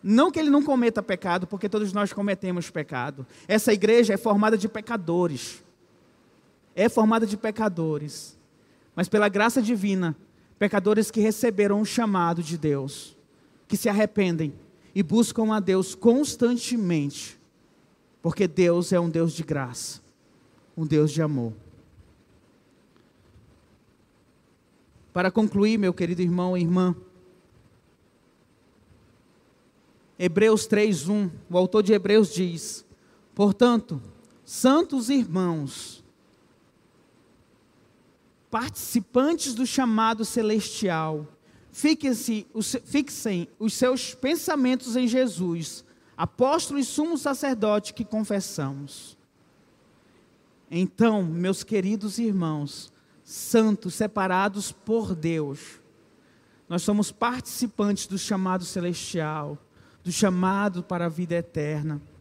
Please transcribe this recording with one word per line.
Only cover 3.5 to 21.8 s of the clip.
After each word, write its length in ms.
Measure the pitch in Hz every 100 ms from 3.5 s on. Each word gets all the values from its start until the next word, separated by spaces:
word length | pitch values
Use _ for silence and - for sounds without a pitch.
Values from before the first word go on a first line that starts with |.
| 214 226
igreja 400 | 208 208 233 220
é 40 | 196
formada 400 | 226 202 214 220
de 120 | 208
pecadores. 920 | 220 214 226 165 170 175 135 - - _ _ _ _ _ _ _ _ _ _ _ -
É 120 | 226
formada 400 | 233 220 226 220
de 80 | 202
pecadores. 1000 | 220 214 214 170 160 151 147 - - - _ _ _ _ _ -
Mas 140 | 185
pela 180 | 208 208
graça 340 | 202 214 277
divina, 540 | 220 233 202 190 170 147 - _ _ _
pecadores 540 | 202 208 190 214 214
que 80 | 220
receberam 640 | 214 214 - 190 202 202
um 40 | 214
chamado 560 | - 226 190 170 170
de 160 | 156 165
Deus, 580 | 151 139 135 - - - _ _ _ _ _
que 100 | 202
se 120 | 214
arrependem 640 | 202 214 208 185 170 156 - - _ _ 190
e 80 |
buscam 500 | 160 214 233 - 220
a 60 | 214
Deus 340 | 185 190 190
constantemente, 1400 | - 233 247 294 - 240 240 - 240 185 165 143 - - - _ _ _ _ _ _ _ _
porque 260 | 165 - 185
Deus 440 | 156 175 175 175
é 80 | 180
um 100 | 170
Deus 240 | 165 165
de 100 | 160
graça, 580 | 151 143 127 123 - - _ _ _ _ _ _ _ -
um 100 | 156
Deus 260 | 151 151
de 100 | 147
amor. 320 | 156 139 117 107 - -